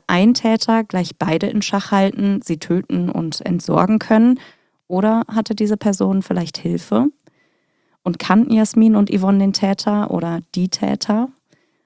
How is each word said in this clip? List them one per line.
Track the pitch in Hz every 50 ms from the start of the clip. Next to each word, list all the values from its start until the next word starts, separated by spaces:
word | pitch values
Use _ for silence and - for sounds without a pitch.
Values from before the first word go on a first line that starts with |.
| _
ein | - 175 175 196 233 247
Täter | - - 226 226 220 - - 226 226 220
gleich | - - 185 175 170 -
beide | - 175 175 160 165 202
in | 202 - 208
Schach | - - - 202 - -
halten, | 202 196 196 196 - - 202 202 196 196 -
sie | - 165
töten | 156 - - 170 185 - - 185 180 175 175
und | - 165 165 160 156 - -
entsorgen | - 175 175 - - 175 165 180 196 220 214
können? | - - 220 220 226 247 254 262 - - - _ _ _ _ _ _ -
Oder | 180 185 208 214 220 226 226
hatte | - 214 220 208 - 220
diese | 208 214 208 214
Person | 208 - 208 196 - 196 190 196 190
vielleicht | 185 - 185 180 170 156 -
Hilfe? | - - 170 175 170 - - 202 220 262 294 - _ _ _ _ _ _ _ _ _ _ _ _ _ _ _ _ _ -
Und | 185 170 -
kannten | - - 190 220 240 - 226
Jasmin | 220 220 - - 226 220 226 214
und | 208 202 202 208
Yvonne | 190 185 196 196 196
den | 196 196
Täter | 190 - - 190 196 - - 214 208 208 208 -
oder | 185 170 165 170 170 170 - _ -
die | 180 185 185
Täter? | - - 202 202 202 - - - 208 220 247 262 - _ _ _ _ _ _ _ _ _ _